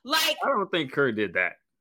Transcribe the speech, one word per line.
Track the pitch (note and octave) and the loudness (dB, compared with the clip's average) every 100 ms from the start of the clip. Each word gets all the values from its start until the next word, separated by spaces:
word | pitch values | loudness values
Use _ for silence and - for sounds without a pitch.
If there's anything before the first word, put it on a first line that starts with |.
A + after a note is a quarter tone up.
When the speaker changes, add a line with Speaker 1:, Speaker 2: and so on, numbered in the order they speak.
Speaker 1:
Like, | B3 D#4 D#4+ - | -4 0 0 0
Speaker 2:
I | G#3 | 0
don't | C#4 - | 0 0
think | F3 C#3 | -2 -2
Kerr | - C#3 | 0 2
did | G#2+ G2+ | 2 0
that. | F2+ F2 - _ _ | 0 -2 -4 _ _